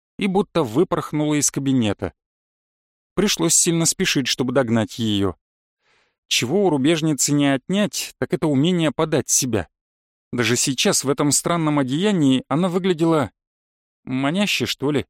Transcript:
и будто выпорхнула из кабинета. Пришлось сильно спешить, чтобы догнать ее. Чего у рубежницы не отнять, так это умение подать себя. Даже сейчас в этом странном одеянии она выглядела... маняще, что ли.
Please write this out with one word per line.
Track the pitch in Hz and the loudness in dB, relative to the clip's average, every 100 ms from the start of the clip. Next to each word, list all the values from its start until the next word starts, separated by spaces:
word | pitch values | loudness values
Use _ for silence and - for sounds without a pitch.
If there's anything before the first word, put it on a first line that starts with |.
| _ - | _ -6
и | 202 | -2
будто | 185 208 175 | 0 0 -2
выпорхнула | 131 117 185 156 - 151 151 147 | 0 0 0 -2 -4 -2 0 0
из | 135 | -2
кабинета. | - 139 131 110 95 92 - _ _ _ _ _ _ _ _ _ - | -2 0 2 0 -2 -6 -10 _ _ _ _ _ _ _ _ _ -2
Пришлось | 202 - 165 | -2 0 0
сильно | - - 165 165 | 2 2 0 0
спешить, | - 185 151 123 | -2 -2 -2 -2
чтобы | - 127 | -2 -2
догнать | 127 120 113 107 - | 0 2 0 0 -2
ее. | 110 101 98 - _ _ _ _ _ _ _ _ - | -2 0 0 -4 _ _ _ _ _ _ _ _ -6
Чего | - 117 185 190 | -4 0 0 2
у | |
рубежницы | 147 135 170 160 143 - | 2 2 2 0 0 0
не | 147 143 | 2 2
отнять, | 135 - 190 202 - - - | 0 -2 -2 -2 -4 -10 -8
так | 127 | -6
это | 180 160 | -2 0
умение | 135 160 180 156 | 2 2 2 0
подать | - 160 151 - | 0 0 0 0
себя. | - 131 107 82 _ _ _ _ _ _ | -2 0 -2 -4 _ _ _ _ _ _
Даже | 123 113 123 | -2 0 0
сейчас | - 127 208 151 | 0 0 0 0
в | 131 | 0
этом | 139 147 | 0 0
странном | 127 170 170 156 147 | 0 0 -2 0 0
одеянии | 131 143 208 190 139 131 - | 0 0 0 2 4 2 0
она | 139 185 | -2 0
выглядела... | 180 185 160 165 160 117 - _ _ _ _ _ _ | 0 0 2 2 2 0 -6 _ _ _ _ _ _
маняще, | - 131 139 180 202 - 120 | -6 -4 -2 0 -2 -2 -4
что | - 143 | -4 -2
ли. | 143 - | -2 -4